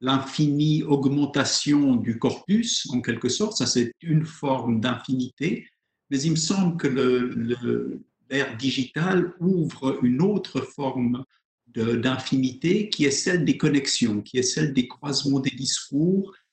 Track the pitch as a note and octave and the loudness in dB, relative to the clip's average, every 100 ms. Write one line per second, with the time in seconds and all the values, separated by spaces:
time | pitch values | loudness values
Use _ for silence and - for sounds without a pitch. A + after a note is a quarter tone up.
0 | B2+ C3+ - - D3 C#3+ D3+ D#3 D3+ C#3+ | 0 0 0 0 2 2 2 2 2 2
1 | C3+ C#3+ C#3+ C#3+ C3 - - D3 C#3 A#2+ | 2 0 0 0 0 0 2 2 4 2
2 | G#2+ A2+ B2+ - - G#3+ A#3 - - B2 | 0 -2 -2 -2 0 0 2 -2 -2 -4
3 | - A#2 B2 - G#3+ - B2 B2 A#2 - | -2 -2 -2 -2 -2 -2 0 0 0 -2
4 | E3 D3+ - - C#3 C3 A#2+ A2+ B2 A#2+ | 0 0 0 -4 -4 -2 0 0 0 -2
5 | - C3 B2 - D#3 A#3+ - _ _ _ | -4 -2 -4 -4 -4 -4 -8 _ _ _
6 | - C#3 D#3+ D#3 - G3 F3+ - C#3+ B2+ | -6 -2 0 0 0 0 0 0 -2 0
7 | B2+ B2+ B2 A#2+ A2+ A#2+ A#2+ A#2+ A#2+ - | 2 2 0 -4 -4 -4 -2 -2 -4 -10
8 | - _ - C3+ C3+ A2+ C3 B2 B2 - | -14 _ -4 -2 -2 -2 -2 -2 -4 -2
9 | F3 F#3 F3 - F3 F#3 D3+ - C3+ - | 0 2 0 0 0 2 0 -2 -2 2
10 | B2 B2+ F#3+ G3+ - C#3 - - C#3 B2+ | 2 4 2 2 -2 -6 -6 -6 -4 -2
11 | A#2+ B2 C3+ _ _ _ _ A#2 A2+ A#2+ | 0 -2 -6 _ _ _ _ -2 0 2
12 | B2 B2+ - C3+ B2+ B2 E3 G#3 G#3 - | 0 -2 0 0 0 0 2 2 0 0
13 | C#3+ C#3 - F3+ C3+ B2+ D3+ C#3 C#3 - | 2 2 0 2 2 2 2 2 0 0
14 | A#2 G#2 - C3 B2 - D#3 C3 A#2+ - | 0 0 -2 -2 0 0 0 0 -2 -4
15 | C#3+ C#3 C#3+ C#3 C3 A#2+ C3+ - - C#3 | -6 -2 0 0 0 -4 -4 -6 -4 0
16 | E3+ F#3+ F#3+ - _ | 2 2 -2 -8 _